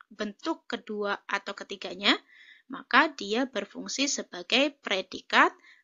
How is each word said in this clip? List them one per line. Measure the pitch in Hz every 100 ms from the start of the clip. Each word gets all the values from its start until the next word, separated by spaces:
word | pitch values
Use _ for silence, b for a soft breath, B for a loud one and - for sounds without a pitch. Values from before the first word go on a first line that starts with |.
| -
bentuk | - 208 - 320 320 -
kedua | 165 - 208 202 202 -
atau | 202 - 202
ketiganya, | - 196 190 185 202 320 B B B B -
maka | 175 - 247 311
dia | 285 202 220 262
berfungsi | 202 202 170 185 - 277
sebagai | - 180 180 180 233 285 -
predikat | - 196 185 - - 226 320 - b b